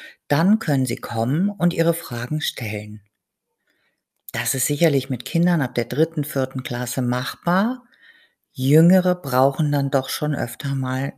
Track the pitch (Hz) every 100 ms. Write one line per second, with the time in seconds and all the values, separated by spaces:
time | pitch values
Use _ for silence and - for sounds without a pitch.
0 | - - - 147 180 214 - 135 127 113
1 | - 113 117 151 202 202 175 160 165 165
2 | - 120 123 151 - - 110 104 107 107
3 | _ _ _ _ _ _ _ _ _ _
4 | _ _ - - 120 131 - 147 165 139
5 | - 127 - 165 175 175 131 - 117 127
6 | 156 - 143 135 131 131 - 120 123 -
7 | 123 123 127 - - 185 220 254 _ _
8 | _ _ _ _ _ - 131 151 170 185
9 | 180 180 135 127 139 139 151 143 139 135
10 | 131 - 151 151 120 - 139 135 131 131
11 | 139